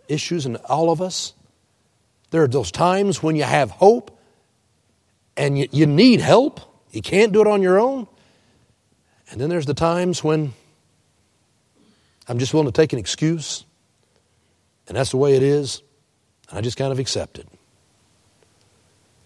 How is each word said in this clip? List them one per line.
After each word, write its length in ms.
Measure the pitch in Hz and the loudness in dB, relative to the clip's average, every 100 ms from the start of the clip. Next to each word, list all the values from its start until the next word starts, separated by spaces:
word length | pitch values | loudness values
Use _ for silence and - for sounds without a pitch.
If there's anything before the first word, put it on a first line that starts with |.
| _ | _
issues 380 | 147 - 175 135 | -6 -4 -6 -6
in 100 | 113 | -8
all 340 | - 139 165 | -4 0 0
of 120 | 160 | 0
us. 320 | 185 - - - _ _ _ _ _ _ _ _ _ | -4 -8 -12 -14 _ _ _ _ _ _ _ _ _
There 120 | 165 | 0
are 60 | 147 | 0
those 220 | 131 110 | 0 -4
times 520 | - 170 190 202 175 | -2 0 0 -2 -2
when 140 | 156 151 | -2 -2
you 80 | |
have 260 | 131 147 127 | 0 0 0
hope 460 | - 190 240 - - _ _ _ _ _ _ _ _ _ _ _ - | 4 4 4 -2 -20 _ _ _ _ _ _ _ _ _ _ _ -6
and 220 | 143 139 | -2 -2
you, 100 | 135 | -2
you 140 | 135 151 | 2 2
need 340 | 143 254 208 | 6 6 6
help. 400 | 156 190 285 - - _ _ | 4 4 4 -4 -20 _ _
You 100 | 107 | -14
can't 300 | 101 185 226 | -4 0 2
do 80 | 196 | 4
it 60 | 214 | 2
on 160 | 208 | 2
your 160 | 185 185 | 2 2
own. 300 | 240 269 208 _ _ _ _ _ _ _ _ _ _ _ _ | 2 -2 -10 _ _ _ _ _ _ _ _ _ _ _ _
And 100 | - | -8
then 80 | 143 | -4
there's 160 | 175 | -4
the 100 | 143 | -4
times 480 | 143 165 175 180 175 | -2 0 0 -2 -2
when 300 | 156 156 147 113 _ _ _ _ _ _ _ _ _ _ _ _ _ _ _ _ - | -2 -2 -2 -8 _ _ _ _ _ _ _ _ _ _ _ _ _ _ _ _ -8
I'm 100 | 120 | -6
just 140 | 127 | -2
willing 140 | 156 147 | 0 0
to 60 | |
take 200 | 113 160 | 0 0
an 60 | 131 | 0
excuse, 680 | 95 - 156 165 139 - - _ _ _ _ _ _ _ _ _ _ _ _ | -8 -4 -2 -2 -6 -12 -14 _ _ _ _ _ _ _ _ _ _ _ _
and 100 | 92 | -6
that's 160 | 135 | -4
the 40 | 131 | 0
way 180 | 143 | 2
it 80 | 135 | 4
is, 400 | 139 147 135 - - _ _ _ _ _ _ | 4 0 -2 -10 -16 _ _ _ _ _ _
and 100 | 90 | -8
I 40 | |
just 140 | 117 - | -8 -4
kind 160 | 135 | -4
of 60 | 131 | -4
accept 400 | 131 - 82 - | -6 -6 -8 -14
it. 100 | - _ _ _ _ _ _ _ _ _ _ _ _ _ _ _ _ _ | -20 _ _ _ _ _ _ _ _ _ _ _ _ _ _ _ _ _